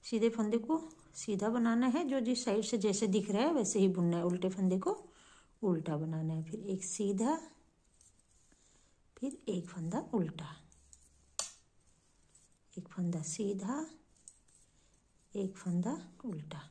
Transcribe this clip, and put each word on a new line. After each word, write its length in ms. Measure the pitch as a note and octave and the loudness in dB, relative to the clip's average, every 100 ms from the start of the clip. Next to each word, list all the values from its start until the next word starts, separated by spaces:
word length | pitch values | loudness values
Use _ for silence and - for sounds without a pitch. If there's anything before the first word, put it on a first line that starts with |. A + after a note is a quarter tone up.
| - | 0
सीधे 240 | A3+ A3+ | 2 4
फंदे 280 | A3+ G#3+ A#3 | 4 2 2
को 180 | A3 D#4+ - - - - | 2 -2 -2 -16 -20 -12
सीधा 340 | - G3 G#3+ | -4 0 0
बनाना 380 | A#3+ A#3 A#3 B3+ | 2 4 4 4
है, 160 | B3+ | 2
जो 160 | D#4 C4+ | 2 0
जिस 240 | A3+ B3+ - | 2 0 2
साइड 180 | G3+ | 0
से 140 | G#3+ A#3+ | 2 2
जैसे 300 | G3+ G3 A3 | 2 2 2
दिख 220 | G3 F#3+ | 2 2
रहा 100 | G3+ | 2
है 120 | C#4 | 4
वैसे 260 | D#4+ G3 G#3+ | 2 2 4
ही 80 | F#3+ | 4
बुनना 280 | F3+ F3 E3+ | 6 2 4
है। 60 | |
उल्टे 260 | F3 F3+ F#3 | 2 0 -2
फंदे 280 | F#3+ F#3+ F#3 | 2 2 2
को 120 | F#3+ G#4+ - - - - _ _ | 0 -2 -6 -20 -20 -20 _ _
उल्टा 340 | G#3 E3+ D#3 D#3 | 0 2 0 -2
बनाना 360 | D#3+ D#3+ D#3+ | -2 -2 -2
है। 100 | D#3+ | -4
फिर 160 | D#3+ - G3 | -4 -8 -4
एक 180 | F#3+ | -6
सीधा, 520 | - - G3+ G3 A#3 D#4+ - - _ _ _ _ - _ _ _ _ _ _ _ _ _ _ - | -6 -2 0 2 2 0 -4 -20 _ _ _ _ -20 _ _ _ _ _ _ _ _ _ _ -8
फिर 200 | C4+ - - | -8 -6 -6
एक 200 | F#3 E3+ | -6 -6
फंदा 320 | - E3 A3 D#4+ | -6 -4 -4 -2
उल्टा, 420 | A3+ D#3+ - - - - - - - - _ _ _ - - _ _ _ _ _ _ _ _ _ _ _ | -2 -2 -4 -12 -14 -20 -20 -20 -20 -20 _ _ _ -10 -10 _ _ _ _ _ _ _ _ _ _ _
एक 140 | - F3+ | -14 -12
फंदा 340 | - F3 E3 | -4 -4 -2
सीधा, 600 | D#3 - G3+ G3 G3 C#4 D#4+ - _ _ - - _ _ _ _ _ _ _ _ _ | -6 -4 -2 -2 -4 -4 -6 -12 _ _ -20 -20 _ _ _ _ _ _ _ _ _
एक 220 | G3+ F#3+ - | -4 -4 -4
फंदा 420 | F#3 F3 F#3+ D#4+ - - B3 | -2 0 0 -4 -8 -14 -10
उल्टा। 360 | E3 - D#3 - | -10 -10 -14 -14